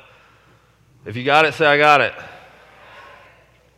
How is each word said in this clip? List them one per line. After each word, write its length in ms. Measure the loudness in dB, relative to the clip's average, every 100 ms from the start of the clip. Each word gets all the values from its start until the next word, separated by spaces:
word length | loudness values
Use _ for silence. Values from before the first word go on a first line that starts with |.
| -20 _ _ _ _ _ _ _ _ _
If 120 | -18 -10
you 60 |
got 220 | -2 0
it, 80 | 0
say, 140 | 0 0
"I 100 | 2
got 240 | 4 2
it." 140 | 0 -6 -20 -20 -20 -20 _ _ -20 -20 -20 -20 -20 _ _ _ _